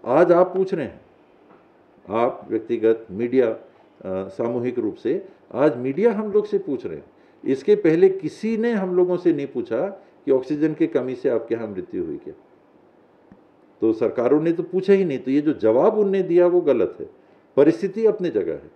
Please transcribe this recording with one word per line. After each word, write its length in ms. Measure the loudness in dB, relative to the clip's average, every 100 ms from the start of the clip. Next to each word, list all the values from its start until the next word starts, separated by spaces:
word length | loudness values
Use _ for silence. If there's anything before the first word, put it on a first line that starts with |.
आज 280 | 0 2 4
आप 240 | 4 2 0
पूछ 180 | -2
रहे 120 | -4 -6
हैं, 140 | -12 _ _ _ _ _ -20 _ _ _ _ -6
आप 380 | -2 -2 -4 -8
व्यक्तिगत, 560 | -8 -4 0 2 0 -4
मीडिया, 380 | -8 0 2 0
अ, 800 | -2 -12 _ _ _ -8 -8 -8
सामूहिक 500 | -6 -4 -2 -4 -4
रूप 160 | -6
से, 300 | -4 -4 -4 -6 -20 _
आज 240 | 0 0 0
मीडिया 360 | -6 0 0
हम 200 | 0 -2
लोग 140 | -2 0
से 120 | -4
पूछ 280 | -4 -8 -8
रहे 100 | -12
हैं। 80 | -16 _ _ _
इसके 300 | -4 -2 2
पहले 340 | 4 4 6 4
किसी 480 | 4 -6 -6 -4 -2
ने 160 | 0
हम 240 | -2 0 2
लोगों 200 | 2 2
से 160 | 0
नहीं 140 | 0 -4
पूछा 400 | -8 -4 -4 -4 -8 -20 _
कि 60 | 0
ऑक्सीजन 440 | 0 0 -2 -2
की 120 | 0 -2
कमी 280 | 0 -4
से 140 | -4 -2
आपके 260 | -2 -2
यहाँ 140 | -6 -6
मृत्यु 360 | -10 -8 -8
हुई 120 | -6 -8
क्या, 180 | -14 -20 _ _ _ _ _ _ _ _ _ -20 _ _ _ _
तो 120 | -2
सरकारों 480 | 0 -2 0 2 2
ने 120 | 2
तो 100 | -2
पूछा 300 | -4 -4 2
ही 120 | 2
नहीं। 140 | 2 -2
तो 120 | 0
ये 100 | 0
जो 120 | 0
जवाब 460 | 0 2 4 2 2
उनने 240 | 0 0
दिया 240 | 2 4 4
वो 140 | 4
गलत 360 | 2 0 0 -4
है, 240 | -16 _ _ _ _ 2
परिस्थिति 500 | 4 2 -4 0 0
अपने 240 | 2 -2
जगह 220 | -2 -4
है। 180 | -8 -12